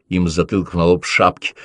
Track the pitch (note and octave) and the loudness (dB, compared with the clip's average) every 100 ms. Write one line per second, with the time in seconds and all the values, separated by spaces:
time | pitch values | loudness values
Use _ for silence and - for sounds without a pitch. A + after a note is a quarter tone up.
0 | - F#2 F2 D#2+ F2 G2+ E2+ E2+ E2+ F2+ | -6 -2 0 0 -2 -2 -2 0 2 2
1 | - - F#2 - - - | 0 2 2 0 -10 -14